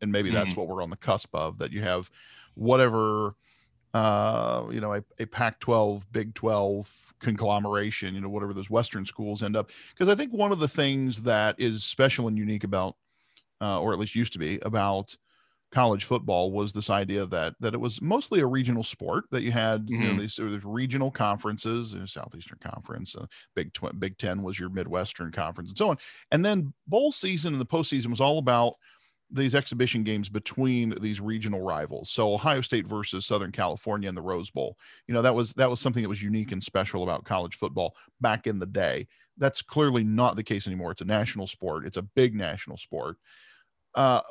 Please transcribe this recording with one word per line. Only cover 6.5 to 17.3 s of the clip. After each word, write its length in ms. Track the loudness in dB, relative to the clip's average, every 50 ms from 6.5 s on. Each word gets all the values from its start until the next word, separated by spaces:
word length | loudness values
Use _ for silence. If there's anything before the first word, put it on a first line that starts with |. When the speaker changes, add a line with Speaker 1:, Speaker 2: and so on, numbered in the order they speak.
| 2 2 2 2 0 -2 -4 -8 -14 -20 -20 -20 -16 _
Speaker 1:
conglomeration, 960 | -4 -2 -2 0 2 2 2 2 2 0 0 0 0 -2 -4 -4 -6 -6 -6
you 60 | -6
know, 80 | -6 -6
whatever 240 | -4 -4 -4 -4 -6
those 160 | -6 -6 0
Western 360 | 2 0 0 0 -4 -8 -8
schools 380 | -8 -8 -8 -6 -6 -4 -4 -2
end 120 | -2 0
up. 140 | 0 -2 -2 -8 -20 -20 -12 -2
'Cause 140 | 0 4 4
I 60 | 4
think 180 | 4 2 -4 0
one 180 | 0 2 2
of 80 | 2 2
the 80 | 0 0
things 540 | 2 2 2 2 2 2 0 0 -2 -2
that 380 | 0 2 4 4 4 2 2 2
is 240 | 0 0 0 0 -4
special 440 | -4 2 4 4 4 4 2 -2 -2
and 100 | 0 -2
unique 260 | 0 -2 -2 -2 -2
about, 320 | -2 0 0 -2 -2 -4 _ _ _ _ _ _ _ _ _ _ _ _ -6
uh, 180 | -2 -2 0 0
or 140 | 2 0 0
at 60 | 0
least 160 | -2 -2 0
used 180 | 0 0 0 -2
to 60 | -4
be, 200 | -4 -2 -2 -2 -4
about 520 | -2 0 2 2 2 0 -2 -4 -6 -12 -20 _ _ _ _ _ _ _ _ _ _
college 320 | 2 4 4 4 4 2 0
football 480 | 0 -2 -2 0 2 2 2 2 2
was 220 | 0 0 -2 -2 -2
this 160 | -4 -2 0
idea 360 | 2 0 2 0 -2 -2 -2
that, 300 | -2